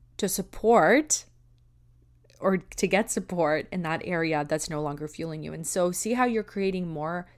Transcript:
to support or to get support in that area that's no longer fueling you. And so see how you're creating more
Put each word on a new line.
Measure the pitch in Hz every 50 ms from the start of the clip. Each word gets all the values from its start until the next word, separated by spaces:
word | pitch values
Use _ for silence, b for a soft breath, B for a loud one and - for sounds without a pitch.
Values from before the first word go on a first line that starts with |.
| - - - -
to | 208 185
support | - - 185 - - - - 220 240 202 156 170 226 302 302 - - - - - _ _ _ _ _ _ _ _ _ _ _ _ _ _ _ _ _ _ _ _ _ -
or | - 190 190 180
to | - - - - 202
get | 180 190 196 220 -
support | - 214 185 - 180 175 160 147 156 151 - -
in | - 180
that | 165 156 165 - -
area | - 180 165 165 160 156 147 147
that's | 147 156 151 - -
no | 160 147
longer | 151 147 147 147 151 151
fueling | - - 165 165 156 156
you. | 151 156
And | 156 160 160
so | - - 190 175 180
see | 180 - - 220
how | 240 247 254
you're | 247 226 214
creating | 208 - - 202 196 190 185 185 180 170
more | 160 147 151 160 175 175 175 b b